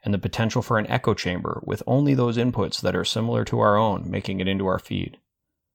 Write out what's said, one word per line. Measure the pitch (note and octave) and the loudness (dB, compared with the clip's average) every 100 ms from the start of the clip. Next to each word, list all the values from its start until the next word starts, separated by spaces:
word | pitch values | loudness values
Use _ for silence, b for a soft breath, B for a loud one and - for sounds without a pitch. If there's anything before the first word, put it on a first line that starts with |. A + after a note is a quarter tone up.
and | - | -2
the | G2+ | -2
potential | F#2+ - A2+ B2 | -2 -2 0 0
for | - A2+ | 0 0
an | G#2+ | 0
echo | B2 - | 0 0
chamber | G2+ - F2+ - - - | 0 -2 -4 -4 -6 -6
with | G2+ - | -6 0
only | B2+ C#3+ | 2 4
those | C3+ A#2+ A#2 | 4 2 2
inputs | B2 A#2+ F2+ - | 0 0 -2 -2
that | - F#2 | -2 0
are | - | -2
similar | A2+ A2+ A#2 A2 | -2 0 0 0
to | A#2 | 2
our | A2 G#2 | 4 6
own | A2 F#2 F#2+ | 4 0 -4
making | G2 - F#2+ | -6 -4 -2
it | F#2 | -2
into | G2 F#2+ | 0 0
our | F#2 | 0
feed. | - F#2+ F2 - _ _ _ _ _ | -2 -6 -6 -10 _ _ _ _ _